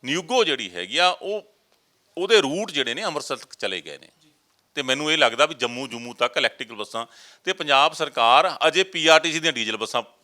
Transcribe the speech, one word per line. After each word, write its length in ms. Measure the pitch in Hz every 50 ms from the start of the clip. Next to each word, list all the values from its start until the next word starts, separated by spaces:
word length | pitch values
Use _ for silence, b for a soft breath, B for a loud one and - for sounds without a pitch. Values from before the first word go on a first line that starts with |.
| -
ਨਿਊਗੋ 380 | 131 143 175 185 - 247 262 220
ਜਿਹੜੀ 280 | 160 143 120 117 92
ਹੈਗੀ 260 | 87 87 90 92 113 156
ਆ, 120 | 175 180
ਉਹ, 440 | 175 - - 190 208 214 - _ _ _ _ _ _ _ _ _ _ _ _ _ _ 165
ਉਹਦੇ 240 | 180 196 226 214
ਰੂਟ 300 | 160 135 147 180 214 196
ਜਿਹੜੇ 220 | 160 143 131 117 117
ਨੇ 100 | 151 220
ਅੰਮ੍ਰਿਤਸਰ 320 | 196 160 143 135 - 139
ਤੱਕ 200 | 120 - _ -
ਚਲੇ 260 | _ - 101 95 90
ਗਏ 160 | - - 73 69
ਨੇ। 100 | - - _ _ _ _ _ _ _ _ _ _ _ _ _
ਤੇ 60 | 147
ਮੈਨੂੰ 300 | 139 127 131 139 151 156
ਇਹ 60 | 156 160
ਲੱਗਦਾ 280 | 147 117 113 117 143
ਵੀ 80 | 156 165
ਜੰਮੂ 340 | 131 123 120 120 123 135 135
ਜੰਮੂ 260 | 113 120 120 120 120
ਤੱਕ 240 | - 120 123 - -
ਇਲੈਕਟ੍ਰੀਕਲ 380 | 135 113 - _ 131 113 117
ਬੱਸਾਂ, 300 | 104 104 - - 113 117 - B B B B B B B
ਤੇ 100 | 175 190
ਪੰਜਾਬ 400 | 185 165 147 143 135 143 160 156
ਸਰਕਾਰ 640 | - 160 147 - - 117 117 123 139 165 185 - - - 160
ਅਜੇ 160 | 147 175 190
ਪੀ 240 | 190 - 175 156 160
ਆਰ 120 | 160 165
ਟੀ 120 | 156 165
ਸੀ 80 | 151 165
ਦੀਆਂ 140 | 156 165 147
ਡੀਜ਼ਲ 240 | 123 113 107 107 107
ਬੱਸਾਂ 260 | 113 104 - 123 113 - _ _